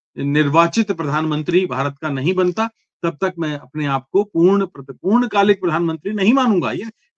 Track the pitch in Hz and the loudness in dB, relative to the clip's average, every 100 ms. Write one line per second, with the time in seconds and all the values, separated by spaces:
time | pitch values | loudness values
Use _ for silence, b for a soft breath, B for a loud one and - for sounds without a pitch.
0 | _ - 139 147 147 160 170 226 214 165 | _ -6 0 0 2 2 2 2 0 -2
1 | 147 151 156 151 151 180 185 131 143 139 | -2 -2 -2 -2 0 0 0 -2 -4 -6
2 | 156 139 143 185 180 175 226 - _ _ | -6 -4 -2 0 -2 -2 -6 -8 _ _
3 | 170 160 190 175 156 147 135 151 147 135 | -6 -4 -4 -4 -6 -6 -8 -6 -2 -4
4 | - 190 202 165 175 196 185 143 135 127 | -2 -2 0 2 4 4 0 -8 -16 -6
5 | 180 226 240 208 202 196 185 160 170 160 | 0 0 2 2 2 2 0 0 -2 -4
6 | 196 214 196 269 247 190 120 135 226 - | -6 0 2 2 2 2 0 -4 -8 -14
7 | _ | _